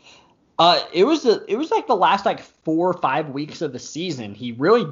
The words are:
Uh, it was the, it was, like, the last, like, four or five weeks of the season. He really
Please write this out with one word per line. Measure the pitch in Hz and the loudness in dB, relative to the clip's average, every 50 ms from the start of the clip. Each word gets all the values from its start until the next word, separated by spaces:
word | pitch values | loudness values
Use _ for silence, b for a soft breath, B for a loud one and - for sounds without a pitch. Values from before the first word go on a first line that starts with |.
| b b b b b b b b _ _ _ | b b b b b b b b _ _ _
Uh, | - 165 180 170 139 - - | 2 4 4 4 2 0 -2
it | - 170 | 0 2
was | 202 277 330 302 - | 4 4 2 2 2
the, | 240 190 - - - | 2 2 2 0 -4
it | 196 | -4
was, | 240 311 - | -4 -2 -2
like, | 453 403 - - | -2 -2 0 0
the | 240 | 0
last, | 185 185 160 196 196 - | 2 4 2 2 2 0
like, | 208 160 131 | -2 -4 -4
four | - - _ _ - 160 156 165 175 185 | -8 -20 _ _ -6 -2 0 0 0 0
or | 175 175 | 0 0
five | - 135 135 160 156 147 | -2 -2 -2 -2 -4 -4
weeks | 127 143 151 151 - - | -6 -8 -8 -10 -8 -8
of | 170 143 | -8 -8
the | 127 117 | -8 -10
season. | - - - 151 180 185 147 127 110 101 101 | -14 -12 -10 -8 -6 -6 -6 -8 -10 -12 -12
He | 104 123 120 | -10 -10 -10
really | 113 117 143 185 226 240 190 147 | -4 0 2 4 4 4 2 -2